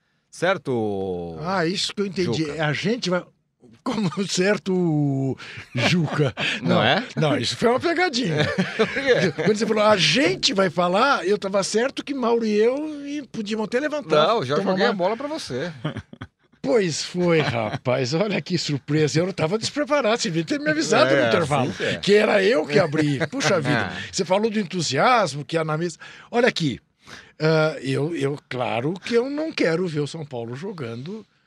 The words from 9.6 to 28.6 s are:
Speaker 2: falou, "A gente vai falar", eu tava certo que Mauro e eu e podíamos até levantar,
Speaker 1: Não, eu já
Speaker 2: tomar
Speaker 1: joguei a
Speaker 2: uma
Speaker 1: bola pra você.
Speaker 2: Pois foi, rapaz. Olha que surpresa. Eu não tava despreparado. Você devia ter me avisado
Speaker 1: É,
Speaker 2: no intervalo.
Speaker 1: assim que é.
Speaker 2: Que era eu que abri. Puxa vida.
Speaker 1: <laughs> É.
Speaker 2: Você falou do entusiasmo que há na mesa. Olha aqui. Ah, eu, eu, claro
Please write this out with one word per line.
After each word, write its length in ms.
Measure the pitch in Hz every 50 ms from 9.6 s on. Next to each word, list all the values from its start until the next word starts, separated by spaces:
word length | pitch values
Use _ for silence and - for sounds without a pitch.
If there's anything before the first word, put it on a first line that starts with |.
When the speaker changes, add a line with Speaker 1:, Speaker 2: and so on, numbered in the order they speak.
| 226
Speaker 2:
falou, 180 | 208 226 214 208
"A 120 | 214 214
gente 560 | 185 160 143 156 247 302 349 381 - - -
vai 160 | 277 190 190 180
falar", 580 | - 180 175 175 180 202 254 285 269 202 165
eu 120 | 180 208 202
tava 240 | - 190 196 202
certo 420 | 180 - - 214 233 277 - - -
que 80 | -
Mauro 320 | 285 269 247 226 233 233 226
e 100 | 214 208
eu 520 | 208 220 233 262 285 311 311 302 285 285 285
e 140 | 285 302 262
podíamos 380 | - - 226 214 196 220 214 214
até 160 | 185 233 247
levantar, 480 | 302 302 294 294 247 160 156 151 156 175
Speaker 1:
Não, 80 | 226 220
eu 40 | 135
já 120 | 120 143
Speaker 2:
tomar 160 | 151 - 196
Speaker 1:
joguei 120 | 185 185 202
a 60 | 240
Speaker 2:
uma 40 | 220
Speaker 1:
bola 220 | 190 175 190 226
pra 120 | 233 277 285
você. 440 | 311 311 - - 131 123 165 175 156 123 113 156 - 110 - - - - - - _ _ _ _ _ _ -
Speaker 2:
Pois 380 | 262 269 226 196 170 135 - -
foi, 360 | - - 180 175 175 165 160
rapaz. 720 | 139 147 - 117 110 107 135 - - - - 135 131 117 151
Olha 260 | 165 208 220 185 -
que 160 | 147 - 185
surpresa. 640 | 151 - - 147 131 - - 147 156 156 139 110 156
Eu 80 | 180
não 60 | 190
tava 260 | 185 - 156 160 196 233
despreparado. 580 | 226 - - 285 294 220 294 294 247 208 226 -
Você 60 | - 226
devia 140 | 156 165 165
ter 160 | - 302 277
me 100 | 294 302
avisado 400 | 311 302 320 - 208 254 - -
Speaker 1:
É, 80 | 277 -
Speaker 2:
no 40 | 123 117
intervalo. 400 | - - 160 131 147 135 127 156
Speaker 1:
assim 60 | 185
que 80 | - 160
é. 120 | 113 92 85
Speaker 2:
Que 160 | - 185 202
era 260 | 208 214 - - 202 185
eu 200 | 202 254 302 311
que 140 | - 285 208
abri. 400 | 180 151 143 160 156 147 143 123 -
Puxa 340 | 151 - 277 - - 196 170
vida. 300 | 143 127 120 113 104 87 80 -
Speaker 1:
<laughs> 0 |
É. 140 | - -
Speaker 2:
Você 120 | - - 190
falou 240 | 180 185 208 214 233
do 120 | 202 220
entusiasmo 840 | 202 151 185 180 147 - 131 139 185 247 254 233 196 147 123 147 143
que 120 | - 165 160
há 60 | 160
na 120 | 156 156
mesa. 220 | 151 170 175 - - - - - - - -
Olha 160 | 202 240 247
aqui. 320 | 226 - - 165 139 104 - _ _ _ _ _ - - - - - _ -
Ah, 360 | 151 160 160 156 156 156 147 127
eu, 340 | 120 135 135 131 139 165 170
eu, 240 | - 139 139 147 143 _ -
claro 460 | - 123